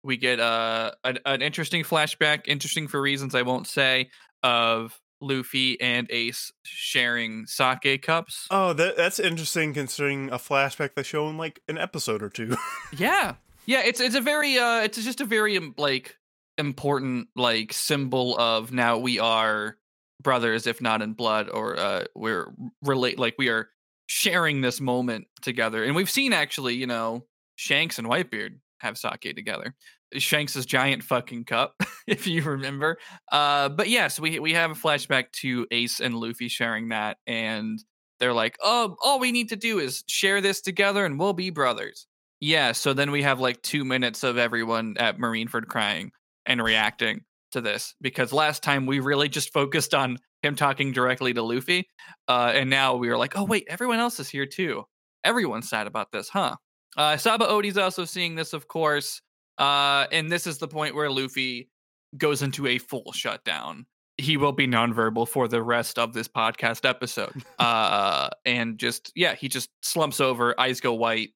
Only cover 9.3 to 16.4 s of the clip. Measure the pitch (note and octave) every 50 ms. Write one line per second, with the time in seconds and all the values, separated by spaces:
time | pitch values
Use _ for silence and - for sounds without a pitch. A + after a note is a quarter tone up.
9.3 | E3 D#3+ D#3 - - E3+ D#3+ D#3 C#3 D3 C#3 B2 - - C#3+ C#3+ C#3 C#3 C3+ C3+
10.3 | B2+ A#2+ - - D3 C3+ C#3 C#3 - - D3+ C3+ _ C#3+ C3 - - D3+ D3+ D#3
11.3 | D#3 D#3+ D#3+ D#3+ - - _ - D#3 E3 E3+ F#3 - D3+ - - A2 G#2 G#2 G2+
12.3 | - - A2+ A2+ B2+ - - - - - - - - C#3 F#3 C4 F4+ G4 D4 F3+
13.3 | C#3+ - _ _ - - - - B3+ C4 F#3+ A3+ A#3+ B3 - B3+ A3 C#4 A#3 D4
14.3 | D4 D4+ D4 C#4+ C4 B3 A#3+ A#3 A#3 A3+ G#3+ G#3+ G#3+ A#3 G#3+ B3+ B3 - C#4 G3+
15.3 | A3+ G#3+ G#3+ G#3+ G3+ F#3 E3 D3 A2+ - D3 C#3+ C3+ C3 - - - _ _ _
16.3 | _ _